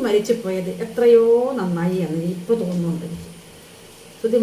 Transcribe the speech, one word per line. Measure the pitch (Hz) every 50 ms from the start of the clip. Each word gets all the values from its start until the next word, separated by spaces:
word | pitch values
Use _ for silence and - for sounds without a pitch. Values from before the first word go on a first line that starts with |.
| 262 220
മരിച്ചുപോയത് | 214 208 214 - 226 220 - 190 190 185 175 185 180 - 226
എത്രയോ | 226 - 247 240 240 233 226 226 226 233 240 247 269 269 240
നന്നായി | 185 180 170 165 175 180 185 180 170 151
എന്ന് | 160 165 165 175 185
ഇപ്പൊ | - - - 233 -
തോന്നുന്നുണ്ട് | 185 175 180 175 170 165 160 - 170 165
എനിക്ക്. | - - - - - - - - - - - - - - - - - - - - - -
ശ്രുതി | - 226 226 233